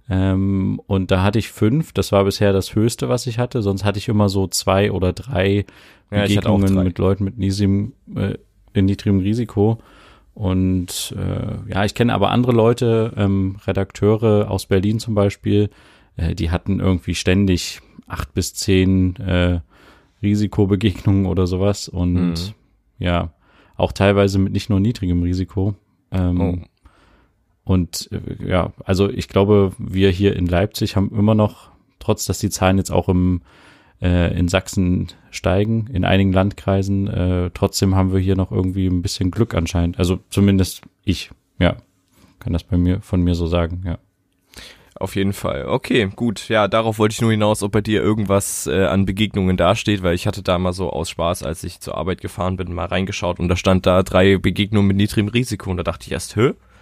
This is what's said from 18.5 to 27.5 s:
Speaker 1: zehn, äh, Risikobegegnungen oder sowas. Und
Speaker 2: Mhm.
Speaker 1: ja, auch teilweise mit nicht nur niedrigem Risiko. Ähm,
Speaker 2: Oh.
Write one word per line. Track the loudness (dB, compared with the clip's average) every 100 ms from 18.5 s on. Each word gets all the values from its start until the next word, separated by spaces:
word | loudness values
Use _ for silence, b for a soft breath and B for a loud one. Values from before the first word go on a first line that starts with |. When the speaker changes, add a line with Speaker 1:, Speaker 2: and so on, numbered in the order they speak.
Speaker 1:
zehn, | -6 2 2 4 2 0 -2
äh, | -2 0 2 0 -6 b b b b _
Risikobegegnungen | -2 0 0 0 2 2 2 0 2 2 2
oder | 0 0
sowas. | 0 0 -2 -6
Und | -4 0 0 0
Speaker 2:
Mhm. | -2 -8 -14 _ _ _ _
Speaker 1:
ja, | -2 -2 -4 -10 b b b -4
auch | -4
teilweise | 2 4 6 4 2
mit | 0
nicht | -2 0
nur | 0
niedrigem | 0 0 -2 0
Risiko. | 0 -2 -4 -2 -2 -4 _ _ _
Ähm, | -2 0 2
Speaker 2:
Oh. | 0 -2 -8 _ b b b b b b _